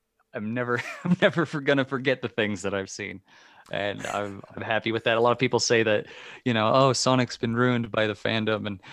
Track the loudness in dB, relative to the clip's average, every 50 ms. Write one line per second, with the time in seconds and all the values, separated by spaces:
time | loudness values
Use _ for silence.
0 | _ _ _ _ _ _ -12 -10 -8 -6 -6 -6 -4 -2 -4 -4 -6 -8 -12 -8
1 | -2 -2 2 2 2 2 2 0 -2 -2 -4 -2 0 2 2 2 0 -2 -4 -4
2 | -2 -2 -2 -2 -4 -4 -2 -2 -2 -2 -2 -4 -4 -4 -4 -4 -6 -8 -10 -10
3 | -10 -10 -12 -14 -18 _ -20 -20 -20 -20 -20 -20 _ -8 -6 -4 -4 -4 -6 -6
4 | -8 -6 -6 -6 -6 -6 -10 -12 -16 -16 -14 -10 -6 -4 -2 -2 0 2 0 2
5 | 2 2 4 4 4 4 4 2 2 2 2 0 2 2 2 4 4 4 2 2
6 | 0 -6 -14 -18 -18 -18 -20 -6 -2 0 0 2 2 4 6 6 6 6 4 2
7 | 2 2 4 4 2 0 -2 -4 -4 -2 0 2 2 2 2 0 -2 -2 -2 0
8 | 0 0 -2 -2 -2 -2 -2 0 0 0 0 -2 -2 -6 -8 -8 -12 -18